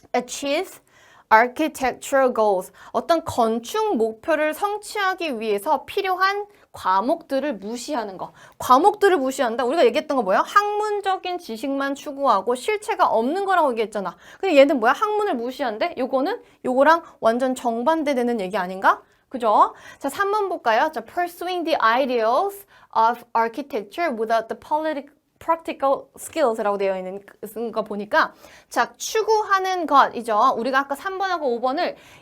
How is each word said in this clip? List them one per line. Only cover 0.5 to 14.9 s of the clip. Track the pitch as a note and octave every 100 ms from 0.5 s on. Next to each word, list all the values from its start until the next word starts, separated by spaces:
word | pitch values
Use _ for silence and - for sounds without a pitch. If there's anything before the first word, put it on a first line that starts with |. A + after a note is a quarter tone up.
| D4+ F#4+ - _ _ _ - -
architectural | A3 B3 B3 D4+ - C4 - - C4+ C4
goals. | A3+ G#3+ F#3 F3+ - -
어떤 | A#3 B3 E4 E4
건축 | - A3+ A#3 A#3 G#4+ G#4+ C4+
목표를 | A3 A3 - D4+ D4+
성취하기 | D4+ G4+ G#4 - G#4+ F#4+ F#4 E4 A3+
위해서 | A3 G3+ D4+ C#4 -
필요한 | G4+ F#4+ F4+ F#4+ G4+ G4+ _ _
과목들을 | - F#3 F#3+ A#3+ E4 - C4+ D4 G3+
무시하는 | G3+ A#3+ - C#4+ G#3 F3+
거. | - - - -
과목들을 | - B3+ G4+ G#4 G4+ F4+
무시한다? | C4 C4 A#3+ A#3+ B3
우리가 | E4+ A#3+
얘기했던 | C4+ D4 C4+
거 |
뭐야? | F#3 A3+ -
학문적인 | - G#4 G#4 G#4+ G#4 G4 F#4 F4+ F4+
지식만 | F4 A3 C#4 C#4 C#4 C#4
추구하고 | D4+ C#4 C#4 G3 A#3+
실체가 | B3 G#4+ G#4 - F#4+ E4+
없는 | A3+ A#3+ F#4 F#4+
거라고 | F4+ D4
얘기했잖아. | A3+ G#3+ G#3+ F3+ - - -
근데 | F#4+ C#4+
얘는 | C#4+ C#4
뭐야? | A3+